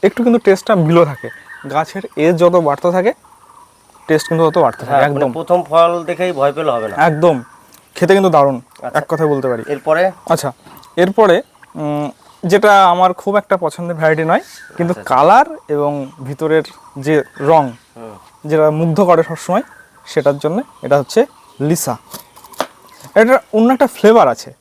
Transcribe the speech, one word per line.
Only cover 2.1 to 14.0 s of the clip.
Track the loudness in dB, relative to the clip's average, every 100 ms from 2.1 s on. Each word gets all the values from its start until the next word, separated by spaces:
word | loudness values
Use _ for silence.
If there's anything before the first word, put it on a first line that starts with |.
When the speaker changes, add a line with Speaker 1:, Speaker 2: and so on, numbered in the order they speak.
| -2
Speaker 1:
এজ | 0 2
যত | 2 2 0
বাড়তে | -2 -2 0
থাকে, | -2 -4 _ _ _ -20 _ _ _ _ -2
টেস্ট | -2 -2
কিন্তু | 0 0
তত | 2
বাড়তে | -2 -2 -4
থাকে, |
Speaker 2:
হ্যাঁ, | 0 0
মানে, |
Speaker 1:
একদম। | 0 -4 -4
Speaker 2:
প্রথম | -2 -2 0
ফল | 2 2 0
দেখেই | -6 -6 -4 -2
ভয় | -2 -2
পেলে | -4 -4
হবে | -4
না। | 0 0
Speaker 1:
একদম। | 2 0 0 -6 -20 _ -20 _ -6
খেতে | 2 2
কিন্তু | 4 4
দারুণ, | 2 0
Speaker 2:
আচ্ছা। | -10 _ -8 -6
Speaker 1:
এক | -6
কথায় | -4 -2
বলতে | -2 -4
পারি। | -6 -6
Speaker 2:
এরপরে? | -8 -2 0 0 -4 -4
Speaker 1:
আচ্ছা, | -4 -4 -10 -20 -20 -12 -2
এরপরে, | 0 2 4 2 0 _ -20
উম, | -10 -6 -6 -8 -12 _ _
যেটা | 0 2 4 4 4
আমার | 2 0 0
খুব | -4 -4
একটা | -2 -4
পছন্দের | -4 -8 -10 -2